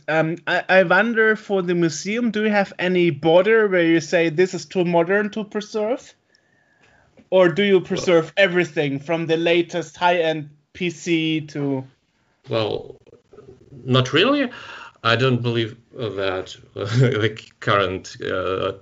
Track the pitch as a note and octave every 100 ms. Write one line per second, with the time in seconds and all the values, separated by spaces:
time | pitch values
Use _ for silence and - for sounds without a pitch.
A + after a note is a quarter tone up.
0 | - D#3+ D#3+ E3 - F3 - F#3 F3+ F3+
1 | A3 A3 A3 G#3+ - G3 F3+ F3 E3+ D3
2 | F#3 A3 A#3+ G#3 G#3+ G#3 F#3+ - F3+ F3+
3 | F3 D3+ D#3+ E3+ F#3+ A3+ G#3+ F#3 E3 E3
4 | D#3+ F3+ E3 D#3 F#3 F3 - F#3+ F3 E3+
5 | E3+ G3 G#3 A3 G#3 G#3+ G#3 A3 G#3+ C4+
6 | - _ _ _ _ _ _ _ _ _
7 | _ _ - F#3 F3+ D#3 G3+ F#3+ - F3+
8 | - E3+ D#3 - G3 F3 E3 E3 D3 C#3
9 | C#3+ E3 E3 D#3+ E3+ F3 E3+ F3 D#3+ -
10 | F3+ F3+ D#3+ D#3+ D3 - _ - F3+ E3
11 | - E3 D#3+ D#3+ D3+ D3+ C#3+ C3+ C3 _
12 | _ _ _ _ - A2+ G#2+ - - -
13 | _ - _ - - - - - C3 B2+
14 | B2+ D3 A3+ C#4+ B3+ - - - - -
15 | A2+ A#2 C3 B2 A#2+ A#2 A2+ - _ -
16 | A2+ F#2+ F#2+ F#2 F#2 - - - G2+ A#2
17 | B2 G#2+ G#2+ - - - - G#2 F#2+ F#2
18 | - - F2+ F#2+ F2+ F#2 F#2+ F#2+